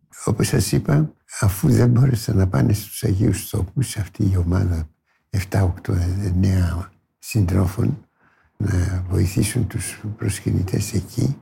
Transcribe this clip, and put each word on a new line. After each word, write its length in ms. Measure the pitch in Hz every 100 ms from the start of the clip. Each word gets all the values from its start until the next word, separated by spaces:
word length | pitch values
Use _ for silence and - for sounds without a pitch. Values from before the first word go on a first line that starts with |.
| _ - -
Όπως 220 | 110 -
σας 240 | 131 -
είπα, 420 | 139 - 147 156 - _ -
αφού 300 | 98 - 156
δεν 200 | 110 120
μπόρεσαν 480 | 117 131 - - 95
να 100 | 95
πάνε 260 | - -
στους 300 | 107 - -
Αγίους 460 | - 98 - - -
Τόπους, 480 | 107 87 - 123 -
αυτή 260 | 98 -
η 140 | 104 95
ομάδα 520 | 85 92 92 82 78 _ _ _ _
εφτά, 340 | 98 - 104
οκτώ, 300 | 92 90 - 92 87 92
εννέα 680 | 101 90 98 92 87 82 - _ _ _
συντρόφων 880 | - 113 90 92 95 - - - - _ _ _ _ _
να 480 | 95 92 90 92 -
βοηθήσουν 580 | 95 95 - - - -
τους 340 | - - - 107 104
προσκυνητές 760 | 110 - - 101 95 - 101
εκεί, 440 | 101 - - 131 139